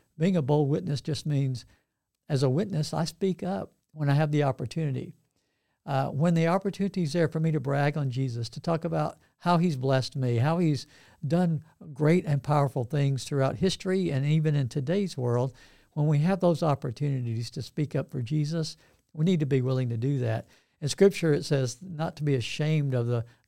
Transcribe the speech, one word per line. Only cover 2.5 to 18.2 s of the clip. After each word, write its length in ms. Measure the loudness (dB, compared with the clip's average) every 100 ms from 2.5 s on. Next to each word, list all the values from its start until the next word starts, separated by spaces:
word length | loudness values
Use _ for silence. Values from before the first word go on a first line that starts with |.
| 2 0 -2 -2
I 140 | -2 -4
speak 380 | -2 -2 -2
up 280 | -4 -6 -8 _ _
when 160 | -4 0
I 60 | 2
have 160 | 2
the 120 | 2
opportunity. 680 | 0 -2 -6 -4 -4 -4 -8 -14 _ _ _ _ _ _ -4
Uh, 220 | -2 -2
when 260 | 0 2
the 140 | 4 2
opportunity 560 | 2 0 -4 -4 -2
is 100 | -2
there 140 | 0 0
for 120 | 2
me 120 | 0
to 80 | 0
brag 360 | 0 0 0 0
on 140 | -2
Jesus, 400 | -2 -2 -4 -6
to 100 | -6
talk 240 | -4 -2
about 360 | -2 -2 -4 -6 _ _
how 220 | 2 4
he's 180 | 2 0
blessed 380 | 0 0 0 -2
me, 220 | 0 2
how 200 | 2 2
he's 300 | 2 0 -4 -18 -20 _ -2
done 360 | 2 2 0 -4 _ -16
great 320 | 0 4 4 2
and 160 | -2
powerful 420 | 2 2 2 0
things 400 | -2 0 0 0
throughout 340 | -2 0 0 0
history 520 | -2 -2 -2 0 0
and 160 | 0 2
even 300 | 2 2 2
in 120 | 0
today's 480 | -2 -2 -2 -2 -2
world, 380 | 0 0 0 -4 -18 -20 _ -2
when 120 | 2
we 120 | 4
have 200 | 2 2
those 220 | 2 2
opportunities 880 | 2 0 -2 -4 -2 -2 -2 -4 -6
to 100 | -8
speak 340 | -8 -4 -4 -2
up 160 | -4
for 100 | -6